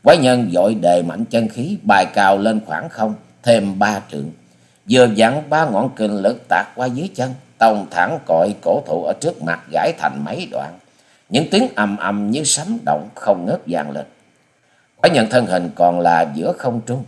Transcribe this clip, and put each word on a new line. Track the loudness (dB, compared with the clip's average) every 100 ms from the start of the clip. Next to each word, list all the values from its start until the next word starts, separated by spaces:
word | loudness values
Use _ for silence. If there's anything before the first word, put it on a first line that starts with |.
Quái | 6 6
nhân | 6 4 2
vội | 2 2
đề | 2 2 2
mạnh | 0 -6
chân | -4 -2 -2
khí, | -6 -6 -4
bay | 2 4 4
cao | 2 4 4
lên | 2 -2
khoảng | -4 -8 -8
không | -4 -4 -6 _ _
thêm | 2 2 2 -2
ba | -2 -2 -8
trượng, | -12 -12 -14 _ _ _ _ 0
vừa | 4 4 4
vặn | 2 2 -2
ba | 0
ngọn | 0 0 -4
kinh | -4 -4
lực | 0 0 -2 -2
tạt | -2 -2
qua | -6
dưới | -6 -6 -8
chân, | -6 -6 -8 _ _
tông | 2 2 -4
thẳng | -2 -2 -4
cội | 0 2 2 -2
cổ | -2 -2 -2
thụ | -4
ở | -4 -4
trước | -6 -6
mặt | -6 -6 -4
gãy | -2 -2 -2
thành | -4 -4
mấy | -8 -8 -8
đoạn. | -10 -10 -16 _ _ _ _ _
Những | -2 2
tiếng | 0 0
ầm | -2 -2 -2
ầm | -4 -4 -2
như | -2
sấm | -2 -4 -4 -6
động | -2 -4 -4
không | -6 -2 -2
ngớt | -2 -6 -4
vang | -6 -6
lên. | -10 -12 _ _ _ _ _ _ _ _ _
Quái | 2
nhân | 4 2
thân | 0
hình | 2 -2 -4
còn | 2 2 4
là | 2 2 0
giữa | -2 -4 -4
không | -4 -6
trung | -6 -8